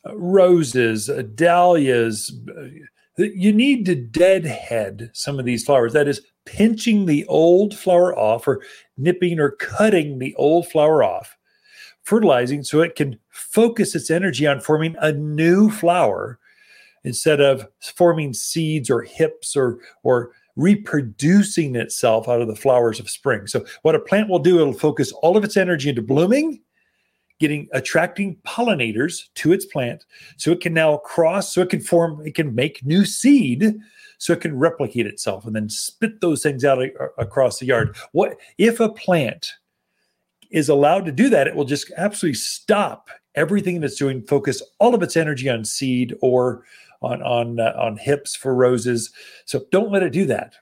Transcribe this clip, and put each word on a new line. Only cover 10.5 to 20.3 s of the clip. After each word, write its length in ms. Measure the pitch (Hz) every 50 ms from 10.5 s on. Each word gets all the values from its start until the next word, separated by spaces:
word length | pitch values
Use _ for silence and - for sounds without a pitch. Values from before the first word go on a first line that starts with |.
| 160 170 165
flower 340 | - - 160 147 156 160 147
off, 340 | 117 95 87 90 - - _ _ _ _ _ _ _ _ _ - - - _ _ _
fertilizing 580 | - 202 233 214 175 135 123 123 127 143 147
so 200 | 135 - - 151
it 140 | 165 165 165
can 220 | - 151 139 117 - _ _
focus 640 | _ - - - - 214 226 233 226 - 196 - -
its 160 | 165 - -
energy 340 | 160 175 196 190 135 120 151
on 160 | 147 143 131
forming 340 | - - 156 151 160 165 160 -
a 120 | 156 156
new 600 | 151 143 151 151 151 151 160 170 180 196 214 214
flower 680 | 214 - - 170 175 180 151 110 92 92 95 117 120 _ _ _ _ _ _ _ - _ _ _ _ _ _
instead 380 | 135 120 - - - - 139
of 260 | 143 139 135 113 107 - _ _
forming 520 | - - - - 180 170 160 160 151 139 113
seeds 540 | - - - - 165 160 156 156 156 123
or 140 | - 127 113
hips 540 | 117 - - - 160 156 - - - - -
or, 240 | 143 131 123 117 - - - _ _ _
or 280 | 127 127 120 117 -